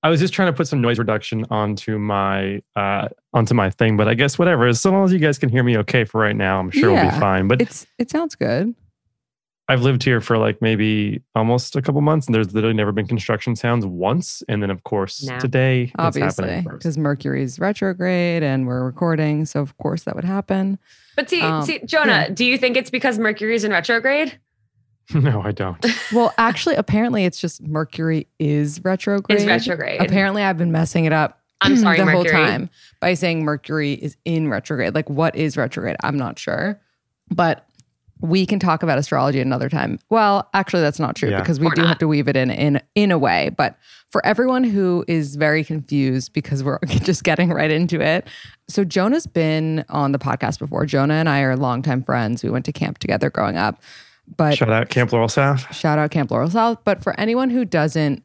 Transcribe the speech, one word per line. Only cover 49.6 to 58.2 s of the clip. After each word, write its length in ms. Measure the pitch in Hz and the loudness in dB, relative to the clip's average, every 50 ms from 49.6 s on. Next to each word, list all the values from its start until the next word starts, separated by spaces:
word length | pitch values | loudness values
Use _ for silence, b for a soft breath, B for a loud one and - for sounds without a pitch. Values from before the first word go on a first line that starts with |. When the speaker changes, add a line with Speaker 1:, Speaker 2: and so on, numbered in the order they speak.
| 156 160 156 156 - _ | 0 0 -2 -4 -4 _
Speaker 2:
on 220 | - 147 143 139 | -2 -2 0 0
the 80 | 139 139 | 0 -2
podcast 400 | - 139 117 - - 110 156 - | -2 -2 -2 -2 -2 -4 -4 -4
before. 260 | - 139 - - - | -8 -6 -2 -2 -2
Jonah 300 | 143 143 139 135 147 151 | 0 2 0 2 2 2
and 140 | 156 160 160 | 2 2 2
I 100 | 139 139 | 2 2
are 140 | 139 131 131 | 2 2 0
longtime 480 | 127 143 127 123 120 135 147 127 127 127 | 0 0 -2 -2 -2 -2 -2 -2 -2 0
friends. 400 | - 127 123 113 107 117 120 - | 0 -2 0 0 -2 -2 -4 -4
We 80 | 110 | -2
went 140 | 117 127 135 | -2 -2 -4
to 80 | - 151 | -6 -6
camp 260 | - - 101 - _ | -4 -4 -6 -4 _
together 320 | - - 98 95 - 143 | -4 -2 -2 0 0 -2
growing 260 | - - 104 101 95 82 | 0 0 -2 -2 0 0
up. 240 | 98 107 - _ B B B B B B B B B B - - | -2 -2 -2 _ B B B B B B B B B B -2 0
But 200 | 165 151 147 - | 2 2 2 2
Speaker 1:
Shout 120 | - 110 | 2 2
out 200 | 110 110 117 - | 2 2 0 0
Camp 220 | - 127 123 110 | 0 0 0 2
Laurel 160 | - 117 113 110 | 2 2 2 2
South. 460 | - - 139 139 143 131 131 - - | 2 2 2 2 2 0 -4 -8 -14
Speaker 2:
Shout 220 | - - 160 151 151 | -2 0 0 2 2
out 140 | 151 151 | 0 0
Camp 180 | - 160 143 - | 0 -2 -2 0
Laurel 220 | - 113 127 170 | 0 0 0 0
South. 260 | 175 233 226 233 233 220 _ | 2 2 2 2 0 0 _
But 180 | 214 196 - | -2 -2 0
for 180 | - 202 - - | -2 -6 -4 -2
anyone 300 | 202 220 233 247 262 262 | -2 0 0 0 0 0
who 160 | 240 254 247 | 0 0 -2
doesn't 560 | 185 - 165 151 156 - 160 151 147 139 135 | 0 0 0 0 0 0 0 0 0 -2 -4